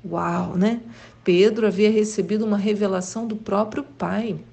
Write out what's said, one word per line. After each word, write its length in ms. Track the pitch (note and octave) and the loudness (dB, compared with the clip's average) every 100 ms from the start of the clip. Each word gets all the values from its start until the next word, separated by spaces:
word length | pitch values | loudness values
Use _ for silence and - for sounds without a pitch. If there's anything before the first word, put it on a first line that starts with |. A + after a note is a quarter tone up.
Uau, 540 | F3 E3+ E3+ F3 F3 F3+ | -6 -4 -2 -2 -2 2
né? 240 | G#3 A#3 - - - - | 2 0 -8 -20 -20 -6
Pedro 440 | - F3 G#3 G#3+ G#3+ | 2 6 6 4 0
havia 240 | F#3 G#3+ | 2 2
recebido 540 | A3 G#3+ G#3 F#3 G#3+ | 4 0 -2 -2 0
uma 140 | A3 G#3 | 0 0
revelação 680 | G3+ G3+ G3+ F#3 F#3 A3+ A3+ | 0 0 0 -2 -4 -8 -6
do 80 | |
próprio 480 | G#3+ - G3 G#3+ B3 | -8 -2 -2 -2 -4
Pai. 540 | C#4 - F3 G3 A3+ D#3+ - | -10 -8 -4 -4 -4 -8 -10